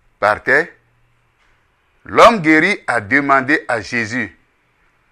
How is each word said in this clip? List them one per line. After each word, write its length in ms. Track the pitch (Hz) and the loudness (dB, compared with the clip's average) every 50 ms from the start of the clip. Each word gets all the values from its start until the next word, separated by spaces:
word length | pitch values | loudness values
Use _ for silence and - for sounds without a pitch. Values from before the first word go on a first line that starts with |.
| _ _ _ _ | _ _ _ _
partaient, 580 | 101 104 107 101 - 131 127 147 170 - - _ _ _ _ _ _ _ _ _ _ _ _ _ _ _ _ _ _ _ _ _ _ _ _ _ _ | -2 -2 -2 -2 -2 0 0 0 0 -4 -10 _ _ _ _ _ _ _ _ _ _ _ _ _ _ _ _ _ _ _ _ _ _ _ _ _ _
l'homme 360 | - 92 135 180 226 233 208 | -4 4 6 6 6 6 2
guéri 420 | 151 156 156 156 165 190 202 - - | 2 2 2 2 2 0 -4 -4 -6
a 140 | - 123 117 | -4 -4 -4
demandé 640 | 104 98 127 143 143 139 139 135 127 127 151 156 - - | -2 -2 -2 -2 0 0 0 0 0 0 -2 -2 -2 -6
à 120 | 123 110 | -6 -6
Jésus, « 540 | 98 - 127 120 113 101 120 127 110 92 - _ _ _ _ _ _ _ _ _ _ _ _ _ _ _ | -6 -6 -6 -6 -6 -6 -6 -8 -8 -8 -12 _ _ _ _ _ _ _ _ _ _ _ _ _ _ _